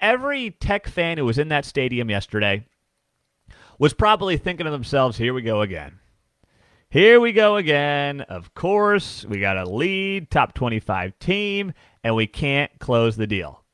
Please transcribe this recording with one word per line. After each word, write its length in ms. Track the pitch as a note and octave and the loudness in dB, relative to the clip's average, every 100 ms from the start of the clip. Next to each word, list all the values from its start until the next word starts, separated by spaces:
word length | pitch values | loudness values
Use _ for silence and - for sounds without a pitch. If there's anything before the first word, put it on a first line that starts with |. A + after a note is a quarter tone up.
every 500 | G#3 B3+ C#4 C#4 A3+ | 0 0 -2 -6 -6
Tech 360 | - - G#3 - | -6 -2 -2 -4
fan 320 | - E3+ E3 | -4 -2 0
who 80 | B2 | 0
was 120 | A#2+ | 0
in 100 | D#3 | 0
that 160 | D3 | -2
stadium 440 | - C#3 B2+ A#2+ A2+ | -2 -4 -2 -2 -2
yesterday 560 | G2+ - G#2+ G#2 G2+ - _ _ _ _ _ _ _ - - - - | -4 -2 -2 0 0 -6 _ _ _ _ _ _ _ -20 -20 -16 0
was 140 | D3 | 0
probably 440 | - G#3+ G#3 F#3+ D#3 | 2 2 2 0 -2
thinking 280 | F#3 E3+ | -4 -6
to 60 | D#3+ | -6
themselves, 480 | C#3+ A#2 C#3 B2+ A2 | -6 -2 2 2 0
"Here 160 | A#2 | -2
we 80 | B2+ | -2
go 180 | A2+ G#2+ | -2 -2
again. 380 | G#2 E2+ C#2+ - _ _ _ _ _ _ _ _ _ | -2 -6 -12 -20 _ _ _ _ _ _ _ _ _
Here 300 | D#3 G#3+ A#3+ | 6 8 8
we 120 | A#3 | 6
go 240 | G#3+ G#3 G#3 | 4 4 4
again. 680 | D#3 D3 D3 C#3+ C#3+ C#3 | 2 0 2 0 -2 -6
Of 300 | - F2+ E2+ | -10 -12 -14
course, 720 | - E3+ G#3 G#3 G#3 - - | -6 0 2 4 2 -2 -12
we 140 | G#2 G2+ | -8 -2
got 180 | G2 F#2+ | -2 -2
a 80 | |
lead, 680 | F2+ G#2+ F3+ F#3+ G3 G3 D#3 | -4 -2 -2 -2 -4 -6 0
top 240 | - - | 2 2
twenty-five 640 | - B2 A2 - F#2+ F#2 - | 0 -4 -2 -4 -4 -6 -6
team, 540 | - G3 G#3 G3 G3 - _ _ | -4 -2 -2 -4 -6 -10 _ _
and 140 | A#2 A2+ | -2 0
we 100 | A2 | -2
can't 440 | - C#3+ C#3 C#3 - | -2 -2 -2 -2 -6
close 380 | - A#2+ A#2 A2 | 0 2 2 0
the 100 | G#2 | -2
deal." 360 | G2 D2+ - _ | -4 -6 -14 _